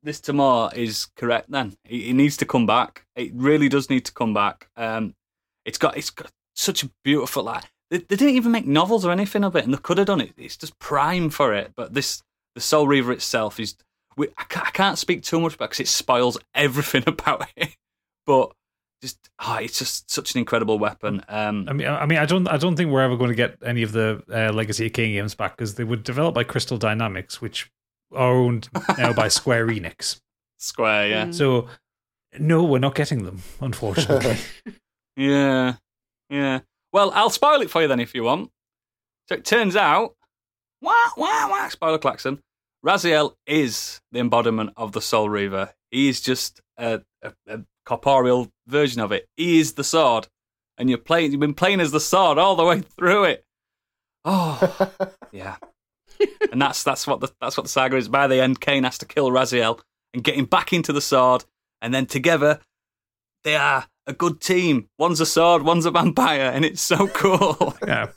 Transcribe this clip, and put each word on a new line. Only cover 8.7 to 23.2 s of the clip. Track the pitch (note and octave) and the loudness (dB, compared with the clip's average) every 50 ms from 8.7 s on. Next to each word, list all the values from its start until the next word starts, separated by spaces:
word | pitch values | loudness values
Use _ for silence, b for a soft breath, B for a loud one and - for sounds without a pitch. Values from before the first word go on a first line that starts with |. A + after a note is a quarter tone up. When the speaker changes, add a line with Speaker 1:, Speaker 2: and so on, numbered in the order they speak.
| C#3+ D3+ F3 F#3 A#3 A3 F#3 | 2 2 4 4 2 0 2
Speaker 1:
or | F3 | 0
anything | F3 F#3+ G3+ G3+ - G#3 G3+ | 0 0 -2 -2 0 0 0
of | F#3+ F3 | 2 0
it, | D#3+ - | 0 0
and | A#2 C#3 | 0 -4
they | C#3 | -4
could | - - E3+ F3+ | -2 -2 0 2
have | G3+ | 2
done | G3 G3+ D#3 | 2 2 0
it. | A#2 G#2 _ - | -2 -4 _ -20
It's | - - - | -18 -18 -16
just | - - - _ _ | -16 -16 -18 _ _
prime | - - D3+ C#3+ C#3+ D#3 F3+ F3+ E3+ D3+ | -10 -4 -2 0 0 0 0 -2 -2 -2
for | - - D3 B2 G#2 | 0 0 0 0 2
it. | G2+ - - _ | -2 -4 -8 _
But | - A#2 - | -12 -12 -6
this, | G#2+ C#3 C3+ - - - _ _ _ _ _ _ _ | -4 -4 -4 -4 -8 -10 _ _ _ _ _ _ _
the | A#2+ | -8
Soul | - - D#3 D3+ D3+ C#3 | -2 2 2 4 4 4
Reaver | C#3+ C3+ B2 B2 | 4 2 2 0
itself | B2 - - - - A#2 A2 G#2+ - - | -4 -4 -4 -4 -2 -2 -2 -2 -6 -8
is, | A2 G2+ - _ _ _ _ _ _ _ _ | -10 -10 -10 _ _ _ _ _ _ _ _
we, | C3+ D3+ - _ | -6 -6 -6 _
I | - - | -14 -12
ca-, | - - F3+ - | -10 -8 -6 -6
I | - | -6
can't | - - F#3+ G3 E3 - | -2 0 0 0 0 -4
speak | - - F3+ - | -4 -4 -4 -4
too | - - - E3 | -4 -4 -2 -2
much | E3 E3 - | -2 -2 -4
about | _ A2+ | _ -8
it | - | -8
'cause | - - | -6 -6
it | C3 - | -4 -2
spoils | - - - - B2+ A#2+ B2 B2 - - - _ _ | -2 -2 0 2 2 2 2 0 0 -4 -14 _ _
everything | C3+ D3 C#3+ B2 C#3+ C#3+ - - C3+ B2 | 0 0 0 0 -2 -4 0 0 0 0
<laughs> | |
about | - - - - D3+ C3+ - - - _ | 0 -4 -2 -2 -2 -2 -2 -6 -12 _
it. | - E3+ - - _ _ _ _ _ _ _ _ _ _ | -8 -8 -8 -8 _ _ _ _ _ _ _ _ _ _
But | - C#3 C3 A#2+ - _ _ _ _ _ _ _ _ _ _ | 2 4 4 4 2 _ _ _ _ _ _ _ _ _ _
just, | - B2+ - _ _ _ _ - | -16 -16 -16 _ _ _ _ -12
oh, | - - A2 A2 | -8 -6 -6 -6
it's | A2 A#2 - - | -6 -6 -6 -6
just | C3 - - - - - | -6 -6 -8 -8 -8 -6
such | - - - - - | -8 -6 -6 -4 -2
an | B2+ | -2
incredible | A#2 - - A#2 A2+ G#2 A2 G#2+ | -2 0 0 0 0 0 0 0
weapon. | G#2 G#2 - _ - G#2 G2+ G2 - - | 0 -4 -4 _ -6 -6 -6 -6 -8 -8
Um, | G#2 G#2+ G#2+ G#2+ G#2+ G#2 F#2+ - | -6 -4 -4 -2 -4 -4 -6 -6
Speaker 2:
I | |
mean, | C#3 C#3+ - | -6 -4 -4
I, | C#3 D3 - | -4 -4 -2
I | D3 | 0
mean, | D3 D#3+ D#3 | 0 2 0
I | D3+ | 2
don't, | D3 F#3 F#3+ F3+ F3 | 2 2 0 2 0
I | E3 | 0
don't | C#3+ D3 F#3 E3+ | 0 0 0 0
think | D3 F3+ D#3 | 0 0 2
we're | C#3 C3+ | 2 2
ever | C3 B2+ B2 | 2 2 2
gonna | A#2+ | 0